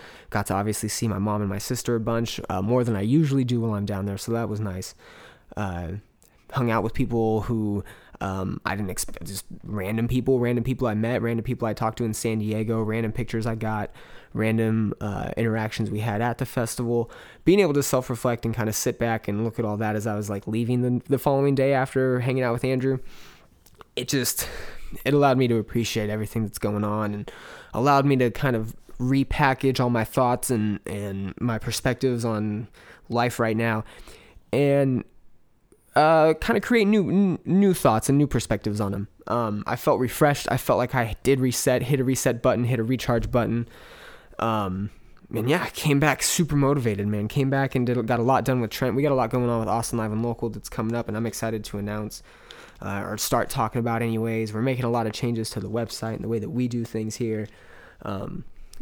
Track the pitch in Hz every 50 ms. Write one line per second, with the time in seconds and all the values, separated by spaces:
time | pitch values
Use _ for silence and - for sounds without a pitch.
0 | - - - - - - - 107 101 - 98 98 101 110 104 - - 107 - -
1 | 120 113 95 92 98 107 104 107 104 98 95 101 - - 127 117 - - 120 113
2 | 110 117 117 117 117 - - - - - 92 92 95 110 123 127 120 120 110 98
3 | 101 110 135 160 160 139 135 139 127 117 123 120 113 113 107 101 101 101 104 95
4 | 98 101 98 95 - - 117 113 117 107 110 104 110 101 90 92 95 - - -
5 | - - - - - - - - _ - - - 104 95 90 87 87 80 95 104
6 | - _ _ _ _ _ _ _ _ - - - 123 117 110 110 95 110 - -
7 | 131 123 123 117 113 110 110 110 101 107 117 110 107 104 104 101 - - - -
8 | - - - - - 98 95 95 95 95 - - - - 95 101 104 92 - -
9 | - - - - - 80 98 98 - - - - - - 107 104 92 98 110 113
10 | 117 120 123 127 117 135 135 123 120 120 123 117 117 131 127 - 127 117 104 107
11 | 110 113 127 107 110 117 117 113 - 127 123 - 127 113 104 - 117 110 110 -
12 | 120 110 107 - - 117 110 110 104 107 107 110 110 113 113 113 110 107 110 117
13 | 117 107 107 - 117 - - 113 113 120 113 110 110 110 110 104 104 - - -
14 | - - - - - - - - 110 110 110 113 113 110 110 113 107 101 - -
15 | 98 104 101 98 - - - - 113 113 110 113 110 110 - - 110 98 120 -
16 | 110 117 101 104 117 120 113 - 127 - - 127 117 113 - - 123 117 120 117
17 | 113 - - - - - - - - - 185 208 196 160 143 143 135 - - 127
18 | 127 - 123 113 - 127 117 - - 113 110 120 107 110 107 - - 131 - -
19 | 117 117 113 110 - - 101 104 113 113 110 - 113 107 104 104 110 107 107 107
20 | 98 113 104 104 104 101 101 101 - - 110 117 120 113 123 123 123 123 123 120
21 | - - 139 127 - 147 139 135 139 143 139 131 131 139 139 131 131 - - 135
22 | 131 131 127 127 123 135 131 131 127 120 117 117 - 127 131 127 127 135 131 127
23 | - - - - - - - - - - _ _ - - - - - _ _ -
24 | 127 - - 135 120 - - - - - - - - - - - - - - -
25 | - 127 143 147 143 139 127 131 131 120 117 113 104 - - 120 113 - - 113
26 | 107 104 107 107 107 101 - 113 107 98 - - - 107 104 104 107 104 104 107
27 | 107 104 104 104 101 - - - - - - - - - - 123 123 147 143 139
28 | 135 143 139 127 127 120 - - 147 135 120 110 110 113 - - - - - -
29 | 123 127 135 139 131 - - - 147 135 131 - - 135 127 - 127 123 120 113
30 | 110 - - 139 127 123 123 120 - - 123 110 107 107 101 - - - 95 101
31 | 101 101 98 95 98 95 - - - 123 113 107 - 120 - - - 131 120 -
32 | - 131 123 117 113 117 110 107 107 107 104 107 113 - - - - - - -
33 | - - 117 120 120 123 - - 117 113 110 110 113 117 110 110 - - - -
34 | - - - - - - - - - _ - 131 143 143 139 143 139 135 127 113
35 | - - _ - - - - - _ _ _ _ _ _ _ _ _ _ - 139
36 | 151 156 165 160 156 160 156 156 - - 233 208 - - 247 233 202 202 220 214
37 | 180 107 113 196 202 190 160 - - - 160 196 202 196 175 - - 135 110 110
38 | - - 135 143 147 135 - 123 - - 113 101 - 107 104 104 107 98 98 98
39 | 107 - _ - - - 110 120 117 110 104 104 - - 117 127 - 160 127 104
40 | 127 120 - - 156 147 143 - - - - 120 - - 123 95 123 123 - 131
41 | 117 104 101 - - 131 139 131 127 127 120 - - 139 127 123 - 120 147 131
42 | 127 127 131 - - 139 117 117 - 131 110 110 123 117 127 113 110 113 131 120
43 | - - 120 113 110 107 120 123 110 107 113 117 120 - - - - - - -
44 | - - - - - - - - - 113 110 107 101 95 92 95 101 104 - -
45 | - - - - - - - - 120 123 156 180 - - - - - 151 143 139
46 | 151 151 131 - - - - - 170 143 147 143 139 135 143 139 117 117 104 98
47 | 101 104 107 104 104 107 - 147 135 135 139 135 135 131 - 131 123 120 120 123
48 | 113 113 123 117 117 131 131 113 113 135 127 127 117 104 - - 135 127 101 135
49 | 143 147 139 131 120 117 - 127 123 120 120 117 113 98 104 117 113 - - 117
50 | 110 107 107 110 117 120 113 - 120 117 104 107 - - - - 113 110 117 120
51 | 117 - 107 110 117 113 - - 113 110 110 107 101 - - 101 101 104 107 107
52 | 107 117 - - - - - - - - - - - - - - 95 95 101 101
53 | 107 - 107 107 - - 127 120 - - - 135 113 110 - 123 117 120 117 113
54 | 117 113 113 110 113 113 113 113 113 107 107 110 120 135 131 123 127 117 117 120
55 | 113 110 104 - - 120 120 113 110 - - 110 98 101 107 120 117 113 - -
56 | - 113 113 - - 110 117 110 104 - - 123 127 120 120 120 113 - - 113
57 | 110 107 107 - 123 113 110 107 104 - - - - - - - - - - -
58 | - - 101 95 123 - - - - - - - - - - -